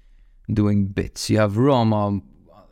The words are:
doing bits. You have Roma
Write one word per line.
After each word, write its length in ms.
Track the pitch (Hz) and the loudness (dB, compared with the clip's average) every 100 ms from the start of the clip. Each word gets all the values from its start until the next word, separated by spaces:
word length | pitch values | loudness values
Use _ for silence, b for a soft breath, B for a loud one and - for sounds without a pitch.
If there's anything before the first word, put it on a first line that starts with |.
| _ - - _ - | _ -20 -20 _ -4
doing 340 | 110 104 101 98 | 0 0 0 -2
bits. 420 | 98 95 - - | -4 -8 -10 -2
You 80 | 107 | 0
have 180 | 107 104 | 0 2
Roma 640 | 139 127 113 107 104 98 - - _ - _ | 2 2 2 0 0 -4 -8 -20 _ -20 _